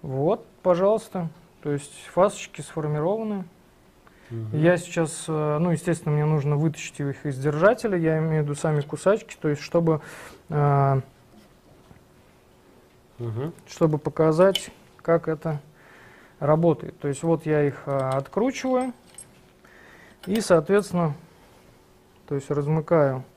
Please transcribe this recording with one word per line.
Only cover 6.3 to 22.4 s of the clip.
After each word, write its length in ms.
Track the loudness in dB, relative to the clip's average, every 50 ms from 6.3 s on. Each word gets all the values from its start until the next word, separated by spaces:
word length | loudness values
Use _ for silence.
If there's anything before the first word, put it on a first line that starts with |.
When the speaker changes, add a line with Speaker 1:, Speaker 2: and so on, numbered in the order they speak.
| 0 0 0 0 0
Speaker 1:
вытащить 440 | 2 0 0 -2 -4 -12 -16 -8 -6
их 260 | -6 -6 -6 -6 -6
из 120 | -8 -6 -2
держателя, 580 | -2 -2 0 4 4 4 4 4 0 -2 0 2
я 220 | 2 2 2 2
имею 240 | 0 0 0 0 0
в 20 |
виду 100 | 0 -4
сами 260 | -2 0 0 0 0
кусачки, 540 | -2 -4 -8 -2 2 2 2 2 0 -10 -18 -4
то 100 | -2 -2
есть 120 | -2 -2
чтобы, 400 | -4 0 0 2 4 4 2 0 -2 -10 -18 -18 -18 -20 -20 -20 -14 _
э, 520 | 0 2 2 4 4 4 4 4 2 0 0 -4 -16 _ -20 _ -20 -20 -20 -20 _ _ _ -20 -20 -20 -20 -20 -20 -20 -20 _ _ -20 _ _ _ _ _ _ _ _ _ _ _ -20 _ _ _ _ _ _ _ -10
Speaker 2:
Мгм. 340 | -8 -8 -6 -6 -6 -8 -10 -12 -20 -20
Speaker 1:
чтобы 300 | -2 0 2 2 2 0
показать, 720 | -2 -6 0 2 2 4 6 6 4 4 4 0 -6 -8 -18 -20 -20 -20 _ -10
как 260 | _ 0 0 0 0 -2
это 320 | -6 -6 -4 -6 -6 -6 -8 -14 -20 _ -20 -20 -20 -20 -20 -20 -20 -20 -20 -20 -14 -6
работает. 580 | 0 2 2 4 4 2 2 0 -4 -14 -14 -8
То 80 | -6 -6
есть 160 | -6 -4 0
вот 220 | 0 0 0 0
я 180 | 0 0 2 2
их, 180 | 0 -2 -4 -8 -6
э, 40 |
откручиваю 1000 | -4 -2 -2 -2 -2 -4 -4 -4 -4 -2 -2 -2 -2 -4 -4 -2 0 0 0 -2 -6 -10 _ -20 -20 -20 -20 -20 -20 -20 -20 _ _ _ _ -20 -20 -20 -20 -20 -20 -20 -20 -20 -20 _ -6 -4
и, 120 | -2 -2
соответственно, 720 | 2 4 4 4 4 4 2 2 2 0 -2 -2 0 0 -2 -6 -12 -20 -20 _ -20 -20 -20 -20 _ -20 -20 _ _ _ _ _ _ _ _ _ _ -8
то 80 | -8
есть 160 | -6